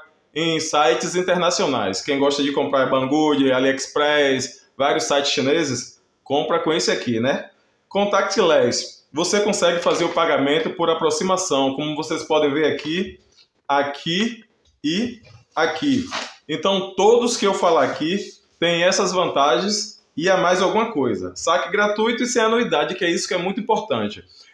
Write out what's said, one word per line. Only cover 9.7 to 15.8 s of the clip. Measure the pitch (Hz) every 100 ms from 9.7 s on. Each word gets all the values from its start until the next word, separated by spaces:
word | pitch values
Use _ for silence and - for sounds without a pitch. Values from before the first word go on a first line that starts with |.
| 175
fazer | 185 160
o | 170
pagamento | 170 165 139 135 156 160
por | - 165
aproximação, | 160 160 156 190 185 - 139 135
como | 135 151 151
vocês | 156 160
podem | - 156 147
ver | 139 151
aqui, | 139 151 170 208 - _ _ _ _ -
aqui | 143 139 - 165 175 233 233 - _ _ _
e | 147 175 247 - - - _
aqui. | - 160 -